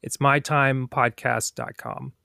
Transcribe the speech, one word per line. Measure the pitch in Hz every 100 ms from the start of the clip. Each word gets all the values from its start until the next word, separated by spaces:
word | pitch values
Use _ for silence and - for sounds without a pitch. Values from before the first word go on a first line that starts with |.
It's | 131 -
my | 143 143
time | - 147 135 131 127
podcast | - 123 - 123 120 - -
dot | 120 -
com. | 120 - 131 -